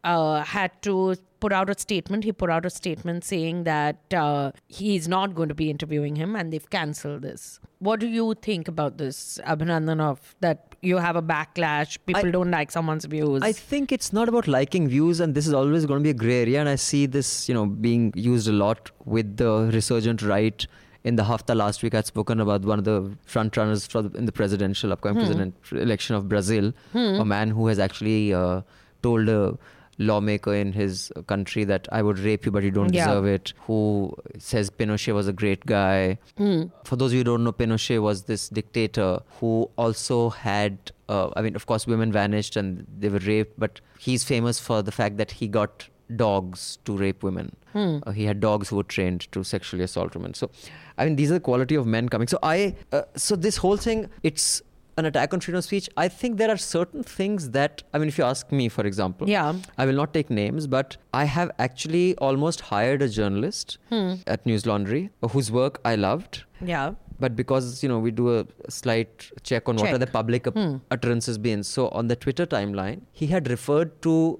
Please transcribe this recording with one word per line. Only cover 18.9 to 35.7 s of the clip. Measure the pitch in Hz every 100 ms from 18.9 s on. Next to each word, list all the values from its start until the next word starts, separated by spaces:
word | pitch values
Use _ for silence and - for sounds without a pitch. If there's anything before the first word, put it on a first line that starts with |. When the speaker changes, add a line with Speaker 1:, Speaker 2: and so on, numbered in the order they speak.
| _ -
Speaker 2:
with | 110 107 104
the | 120 107 110
resurgent | 113 110 117 113 113
right. | 104 101 110 110 - - - - -
In | 117
the |
Hafta | 104 113 - 113
last | 104 104
week, | 117 110
I'd | 107
spoken | - 104 113
about | 104 101
one | 98 104
of | 101
the | 107 98 101 -
front | 123 107 110
runners | 107 107 -
for | 117
the, | 104 -
in | 113
the |
presidential, | - 104 98 98 98 107
upcoming | 90 104 104
Speaker 1:
Hmm. | 104
Speaker 2:
president | 101 95 - -
election | - 117 104 - 110
of | 98
Brazil, | 104 95 110 101 131 -
Speaker 1:
Hmm. | 226 233 196
Speaker 2:
a | 107
man | 101 110
who | 110 113
has | 104
actually, | 95 - 107 110 104
uh, | 92 90 92 - - - _
told | 120 113 110
a | 110 98 - - - - -
lawmaker | 107 104 104 104 - 101
in | 101
his | 98 98 92 - - 87
country | 101 98 - 101
that, | 98 -
"I | 110
would | 104 95
rape | 101 107 -
you, |
but | 101
you | 101
don't | 98 101
Speaker 1:
Yeah. | 90 113
Speaker 2:
deserve | 101 98
it," | 98 - - -
who | 110 107 104 95 - - -
says | - 120 101
Pinochet | - 107 107 -
was | 104 98
a |
great | 92 107 98
guy. | -